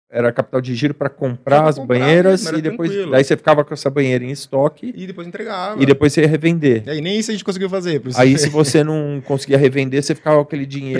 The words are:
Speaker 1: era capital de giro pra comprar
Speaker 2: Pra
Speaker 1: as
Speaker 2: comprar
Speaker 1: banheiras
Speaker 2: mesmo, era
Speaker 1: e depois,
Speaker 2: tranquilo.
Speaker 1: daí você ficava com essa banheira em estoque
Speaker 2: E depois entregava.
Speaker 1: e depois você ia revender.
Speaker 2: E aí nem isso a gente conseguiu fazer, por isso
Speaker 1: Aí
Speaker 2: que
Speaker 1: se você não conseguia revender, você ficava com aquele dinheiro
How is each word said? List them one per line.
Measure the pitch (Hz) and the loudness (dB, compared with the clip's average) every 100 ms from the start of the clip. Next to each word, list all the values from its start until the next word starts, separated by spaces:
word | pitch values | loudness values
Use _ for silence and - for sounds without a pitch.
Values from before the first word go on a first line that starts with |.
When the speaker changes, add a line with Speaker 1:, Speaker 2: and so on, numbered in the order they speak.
| _ | _
Speaker 1:
era | 117 120 | -2 0
capital | 131 123 131 | 0 -2 -4
de | 127 | -4
giro | 117 147 | -2 -2
pra | 147 139 | -2 -6
comprar | - 135 127 - 143 | -4 -6 -6 2 4
Speaker 2:
Pra | 156 | 4
Speaker 1:
as | 139 | 0
Speaker 2:
comprar | 127 123 | 0 0
Speaker 1:
banheiras | 135 170 185 185 | 4 4 4 2
Speaker 2:
mesmo, | 160 | 0
era | 160 | -4
Speaker 1:
e | |
depois, | 156 226 165 | -4 -4 -4
Speaker 2:
tranquilo. | 196 175 | -4 0
Speaker 1:
daí | 131 | 2
você | 139 151 | 2 2
ficava | - 147 | 2 2
com | 143 | 0
essa | 147 170 | -4 -4
banheira | 143 131 127 | 0 0 0
em | 123 | -4
estoque | 139 - 135 147 - 240 208 | -10 -4 0 0 -2 -12 -12
Speaker 2:
E | 185 | -12
depois | 180 175 | -12 -14
entregava. | - - 190 185 214 | -12 -10 -8 -6 0
Speaker 1:
e | 135 | 2
depois | 135 151 | 4 2
você | 160 | 2
ia | 151 | 2
revender. | 156 165 170 147 113 | 2 0 2 2 0
Speaker 2:
E | 110 | -2
aí | 151 | -6
nem | 165 214 | -4 -4
isso | 220 | -4
a | |
gente | 214 | -6
conseguiu | 208 185 190 | -6 -6 -4
fazer, | 190 175 147 | -4 -4 -4
por | 127 | -2
isso | 123 | 2
Speaker 1:
Aí | 131 | 4
Speaker 2:
que | 147 | 4
Speaker 1:
se | 147 | 2
você | 151 143 160 | 2 2 2
não | 151 156 147 143 | 2 -2 -4 -6
conseguia | - 139 - 135 | -4 -4 2 4
revender, | 139 139 131 139 | 4 2 -2 -2
você | 139 | -2
ficava | 151 156 151 | -2 2 2
com | |
aquele | 147 151 139 | 2 -4 -8
dinheiro | 139 135 131 | -10 -6 0